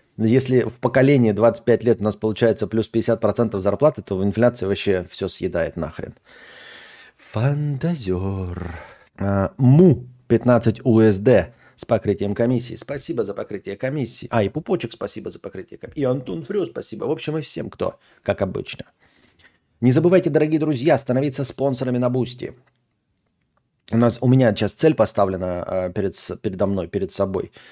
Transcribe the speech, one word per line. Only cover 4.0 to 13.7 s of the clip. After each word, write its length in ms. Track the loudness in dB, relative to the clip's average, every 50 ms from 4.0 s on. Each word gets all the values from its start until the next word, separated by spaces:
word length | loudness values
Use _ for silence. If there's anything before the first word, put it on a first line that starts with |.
то 220 | -6 -6 -4 -2 -2
инфляция 460 | -2 0 2 2 2 2 0 -2 -2
вообще 360 | -2 -2 0 0 0 0 -2 -6
всё 160 | -8 -8 -6 -6
съедает 500 | -6 -6 -6 -4 -2 -2 -4 -4 -4 -6
нахрен. 380 | -8 -8 -8 -12 -12 -14 -14 _ _ _ -20 -20 -20 -20 -20 -20 -20 -20 -20 -20 -20 -20 -20 -20 -20 -20 _ _ -20 -8
Фантазёр. 1400 | -4 -2 0 0 0 -2 -2 -4 -4 -4 -4 -4 -4 -4 -4 -4 -2 -2 -2 -4 -4 -4 -6 -6 -8 -8 -10 -10 -10 -14 -16 -20 -20 _ _ -20 _ -6
А, 340 | -2 0 2 2 0 0 0 2
Му 500 | 6 6 8 8 8 8 6 4 0 -8 -20 _ _ 0
пятнадцать 560 | 0 2 4 4 4 4 4 2 0 2 2
У 160 | 4 6 6
С 200 | 6 6 4 4
Д 340 | 4 4 4 4 4 0 -6 _ _ _ _
с 100 | -16 -4
покрытием 480 | -2 -2 0 0 -2 -2 -2 -2 -4 -2
комиссии. 400 | 0 0 0 0 -2 -4 -6 -10
Спасибо 500 | -12 -10 -10 -10 -10 -10 -6 -6 -6 -6
за 120 | -6 -6
покрытие 420 | -10 -10 -10 -12 -12 -10 -12